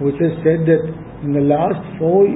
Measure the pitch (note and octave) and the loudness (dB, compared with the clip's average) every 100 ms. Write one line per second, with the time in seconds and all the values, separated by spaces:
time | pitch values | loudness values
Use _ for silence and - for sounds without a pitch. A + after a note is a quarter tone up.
0 | C#3+ C#3 E3 - D#3 E3 D#3+ D#3 - - | -4 0 -2 0 0 2 2 2 0 -10
1 | - - D3 C#3+ C#3+ D3 F#3 - - - | -14 -10 -2 0 2 2 0 -4 -10 -4
2 | D#3+ F#3+ G3+ | 2 4 2